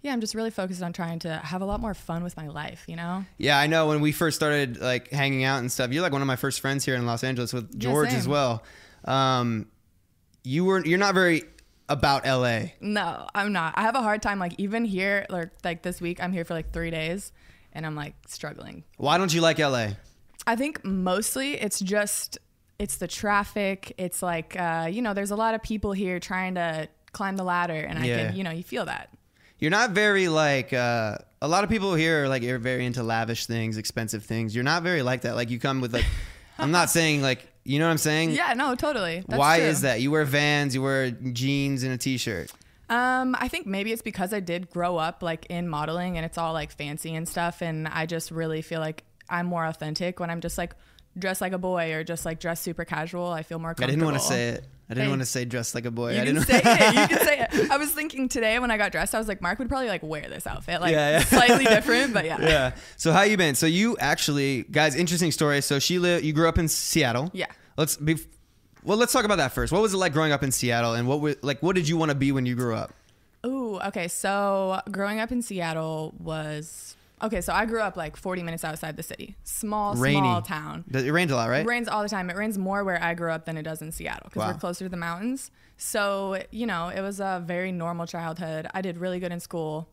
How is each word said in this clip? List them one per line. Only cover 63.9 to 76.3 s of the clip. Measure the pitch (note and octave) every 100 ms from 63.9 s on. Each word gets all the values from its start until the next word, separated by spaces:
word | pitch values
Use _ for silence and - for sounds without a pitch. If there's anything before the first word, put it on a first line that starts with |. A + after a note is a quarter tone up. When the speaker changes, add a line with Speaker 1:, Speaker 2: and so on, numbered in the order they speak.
| A#3
Speaker 2:
actually, | C#3 E3 - C#3+ C#3 C3+
guys, | - D3+ D#3 C#3+
interesting | F3 E3+ E3+
story. | - D3+ D3
So | C3+ C#3
she | - F3+
li-, | F3 F3
you | D3+
grew | D3+ E3
up | E3
in | D#3+
Seattle. | - - E3 C3+ A#2 D#3
Speaker 1:
Yeah. | F#3 E3+ - - -
Speaker 2:
Let's | D3+ -
be, | D3 D#3+ - - _ _ _ _
well, | - G#3
let's | A#3+
talk | C4
about | G#3 G3
that | C3+
first. | - A#2
What | D#3+
was | A3
it | F#3+
like | F#3
growing | C#3+ D#3
up | C#3+
in | C#3+
Seattle, | B2 B2 A#2 A#2+
and | A2+ A#2+
what | C#3+
were, | D3 C#3+
like, | C3+ C#3+
what | D#3+ F#3
did | D3+
you | E3
wanna | D#3+ C#3
be | C3+
when | C3+ B2
you | B2
grew | B2 A2
up? | - - _ _ _ _ A#3+
Speaker 1:
Ooh, | C4+ A#3+ F#3+
okay. | F#3+ G3 F3
So | - G3 G3+ G3+ G3 F#3+ F#3 -
growing | G3 G3 G#3+
up | A3+
in | B3
Seattle | A#3 F#3+ E3 D#3+ D#3+ D#3+ D#3 -
was, | E3